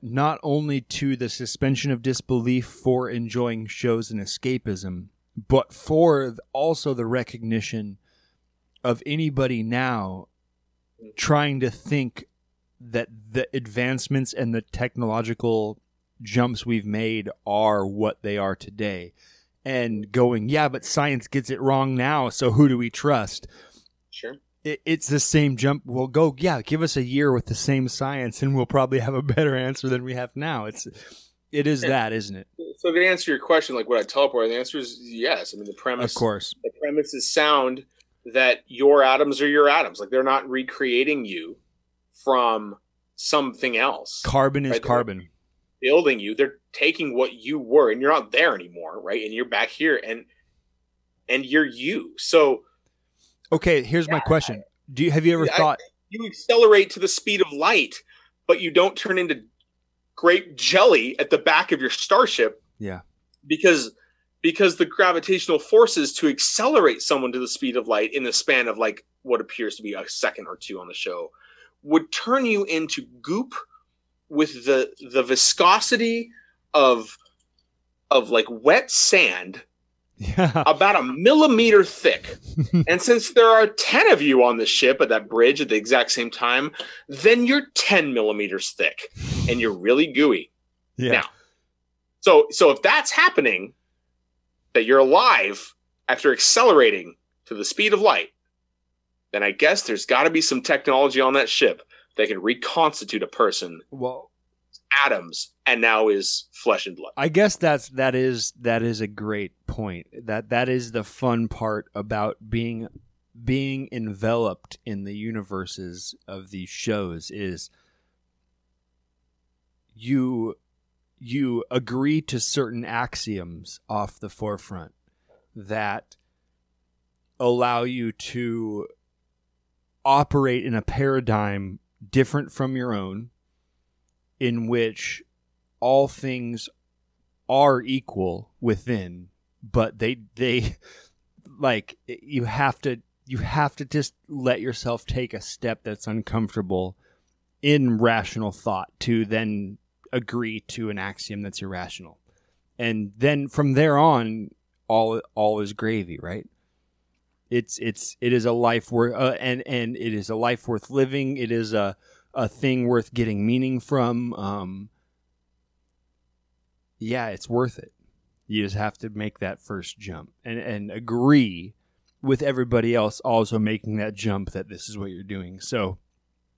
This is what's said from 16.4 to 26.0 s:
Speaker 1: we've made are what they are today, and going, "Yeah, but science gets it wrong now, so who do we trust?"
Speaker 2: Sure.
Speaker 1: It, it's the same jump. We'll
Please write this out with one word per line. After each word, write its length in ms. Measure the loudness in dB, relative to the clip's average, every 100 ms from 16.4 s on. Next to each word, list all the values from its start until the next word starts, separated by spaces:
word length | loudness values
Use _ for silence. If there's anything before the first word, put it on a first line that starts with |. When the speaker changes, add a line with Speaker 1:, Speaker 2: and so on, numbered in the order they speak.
| 0 -2
Speaker 1:
we've 220 | -4 -4 -4
made 420 | -4 -4 -4 -8 -10 -4
are 400 | 2 2 2 -2
what 360 | -2 -4 -4
they 160 | -6 -4
are 180 | -4 -6
today, 560 | -10 -8 -6 -6 -12 _ _ _ _ _
and 480 | -6 -4 -2 -4 -2
going, 380 | 2 2 2 0
"Yeah, 200 | 0 0
but 160 | -2 -4
science 420 | -2 0 -2 -4
gets 220 | -6 -4
it 100 | -2
wrong 340 | 2 2 2
now, 360 | 0 0 0 -2
so 220 | 0 2
who 140 | 6 6
do 120 | 4
we 100 | -2
trust?" 580 | -2 0 0 -2 -10 -18 -20 -20 _ _ _ _
Speaker 2:
Sure. 260 | -16 -14 -16 _ _ -8
Speaker 1:
It, 160 | -6
it's 220 | -4 -4 0
the 140 | 0
same 360 | 2 2 2 2
jump. 280 | 0 -2 -4
We'll 220 | -4